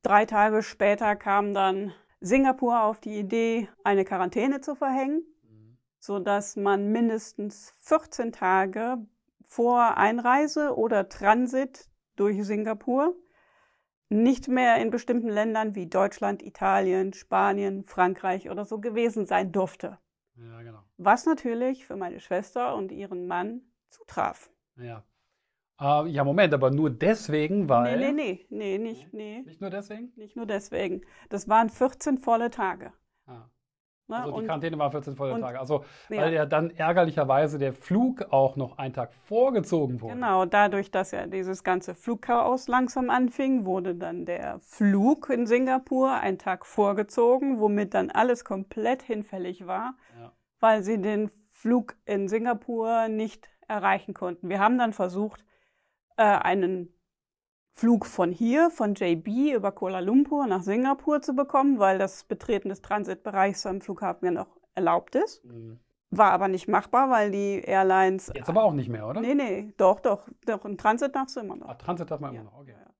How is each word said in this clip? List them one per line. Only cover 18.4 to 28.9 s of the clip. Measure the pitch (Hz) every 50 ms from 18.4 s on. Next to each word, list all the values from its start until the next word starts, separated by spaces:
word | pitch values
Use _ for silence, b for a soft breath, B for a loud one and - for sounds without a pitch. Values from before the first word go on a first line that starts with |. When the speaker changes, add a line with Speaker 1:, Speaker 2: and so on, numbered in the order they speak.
| 190 -
Speaker 1:
oder | - 196 208
so | 202 226 214
gewesen | 202 240 214 226 233 233 233 220 202
sein | - 185 185 190 185
durfte. | 165 202 185 180 - _ - - 196 _ _ _ _ _ _ _ _
Speaker 2:
Ja, | 120 117 113 113 113 117
genau. | 117 - 107 _ _ _
Speaker 1:
Was | - 175 202 220 254 -
natürlich | 320 320 - - 247 226 233 247 262 269 262 -
für | _ -
meine | 196 190 175 - -
Schwester | - - 185 185 202 - _ 254 247 - -
und | - 190 185
ihren | - - 202 185 185 180 180
Mann | 180 185 175 185 214 233 247 _ _ _ _ _ _
zutraf. | _ _ - - - - 107 - - - - _ _ _ _ _ _
Speaker 2:
Ja. | 123 123 120 117 107 - _ _ _ _ _ _ _ _ _ _ _ _ _ _ _
Äh, | 139 139 147 147 151 175
ja, | 151 143 139
Moment, | 139 139 151 151 143 147
aber | 135 135 131
nur | 139 143 156 151
deswegen, | 123 - 156 190 220 214 - - 151 151 151 156 190 208 190 143
weil | 131 117 120 123 - 247
Speaker 1:
Nee, | 262 277
nee, | 294 302 294 208 185 180 _ _
nee, |
nee, | - 208 214 196 185 202
nicht, | 226 226